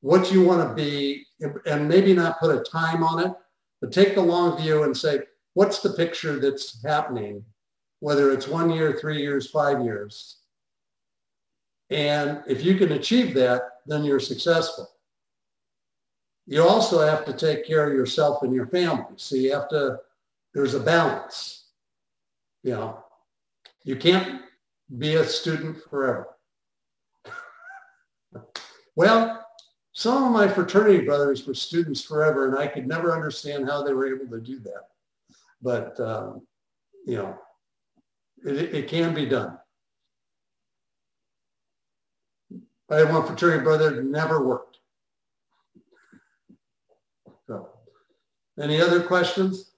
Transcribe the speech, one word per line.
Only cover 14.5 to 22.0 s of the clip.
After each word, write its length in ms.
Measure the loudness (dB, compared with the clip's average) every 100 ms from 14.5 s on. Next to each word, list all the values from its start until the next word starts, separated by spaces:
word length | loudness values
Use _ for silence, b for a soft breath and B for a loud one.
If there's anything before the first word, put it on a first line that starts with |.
| 2 0 -8 -16 _ _ _ _ _ _ _ _ _ _ _ _ _ _ _ -6
You 160 | 4
also 380 | 6 6 4 4
have 200 | 4 2 -4
to 60 |
take 340 | -2 -2 -2 0
care 220 | 0 2
of 40 |
yourself 500 | 0 0 2 2 2
and 100 | -2
your 140 | -2 -2
family. 460 | 0 0 -2 -6 -14
So 180 | -6 -2
you 160 | 0
have 160 | -2 -2
to, 280 | -2 -2 -4 -14 _ _ _ _
there's 200 | -2 -2
a 60 | 0
balance. 840 | 2 2 2 -2 -10 -14 -14 -16 _ _ _ _